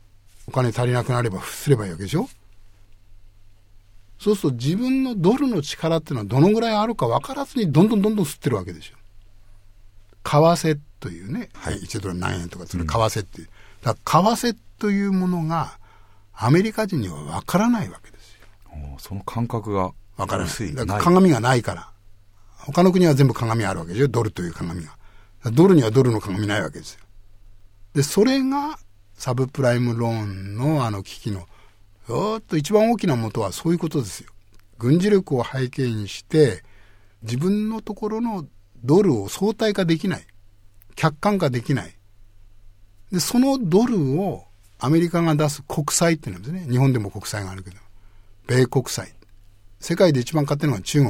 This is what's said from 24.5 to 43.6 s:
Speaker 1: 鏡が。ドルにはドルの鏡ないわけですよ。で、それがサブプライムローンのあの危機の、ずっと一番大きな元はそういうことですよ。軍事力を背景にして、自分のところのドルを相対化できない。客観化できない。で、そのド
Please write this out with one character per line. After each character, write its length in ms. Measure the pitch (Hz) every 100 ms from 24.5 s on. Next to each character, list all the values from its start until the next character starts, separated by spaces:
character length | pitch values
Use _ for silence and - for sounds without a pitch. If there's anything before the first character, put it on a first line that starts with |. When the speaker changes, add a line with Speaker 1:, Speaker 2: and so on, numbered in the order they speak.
Speaker 1:
鏡 320 | - 90 87
が。 140 | 78 - - - - - 120
ド 160 | 120 190
ル 80 |
に 80 | 175
は 80 | 110
ド 120 | 117
ル 100 | 127
の 80 | 107
鏡 260 | 101 92 101
な 120 | 104
い 40 |
わ 80 | 82
け 80 | 82
で 60 |
す 80 | -
よ。 80 | - - - - - - - - - -
で、 80 | 143
そ 200 | 143 -
れ 200 | 233 269
が 360 | 262 277 294 302 - - _
サ 180 | - 131
ブ 160 | 127 131
プ 140 | 139
ラ 140 | 127 120
イ 40 |
ム 180 | 123 117
ロ 100 | 117
ー 160 | 113 104
ン 300 | 98 98 104
の 280 | 143 156
あ 60 | 117
の 120 | 101
危 180 | 95 -
機 100 | 117
の、 180 | 95 87 - - _ - _ -
ず 80 | 123 202 220
っ 40 |
と 140 | - 160
一 160 | 143
番 180 | 208 226
大 60 | 233
き 100 | 190
な 100 | 123
元 240 | 113 117
は 120 | 101
そ 180 | - 165
う 20 |
い 40 | 170
う 20 |
こ 100 | 165
と 140 | 151
で 60 | 104
す 120 | -
よ。 100 | - - - - - -
軍 200 | 117 165
事 120 | 202
力 260 | 202 - 131
を 80 |
背 240 | 113 131 127
景 220 | - 123
に 160 | 110 101
し 160 | -
て、 400 | - 156 139 92 - - - - - _
自 140 | 110 123
分 320 | 180 208 214
の 120 | 220
と 140 | -
こ 160 | 208 214
ろ 100 | 220
の 260 | 240 202 143 - _ -
ド 180 | 117 170
ル 120 | 202
を 140 | 117 98
相 260 | - 202
対 200 | 214 220
化 100 | 202
で 120 | 175 165
き 120 | 196
な 100 | 156
い。 80 | - - - - - - - -
客 200 | 160 147
観 200 | 202 202
化 120 | 156
で 120 | 123
き 100 | 113
な 140 | 131 92
い。 100 | - - - - - - - - - - - -
で、 80 | 180
そ 180 | - 240
の 200 | 269
ド 280 | 269